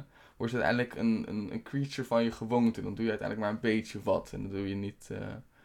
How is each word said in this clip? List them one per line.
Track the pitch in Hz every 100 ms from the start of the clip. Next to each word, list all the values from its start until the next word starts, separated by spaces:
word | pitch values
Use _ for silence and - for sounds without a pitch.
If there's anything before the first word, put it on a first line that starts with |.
| 139 - - _
word | 113
je | 123
uiteindelijk | 76 120 120 -
een, | 113 110 -
een, | 107 101
een | 113
creature | - 139 139 - 123
van | 117
je | 117
gewoonte. | - 113 120 117 113
Dan | 98 101
doe |
je | 113
uiteindelijk | 107 - 107 104
maar | 110
een | 117 110
beetje | 110 101
wat. | 101 92 -
En | 101
dan | 98
doe | 98 98
je | 98
niet, | 101 - -
eh, | 104 104 107 - _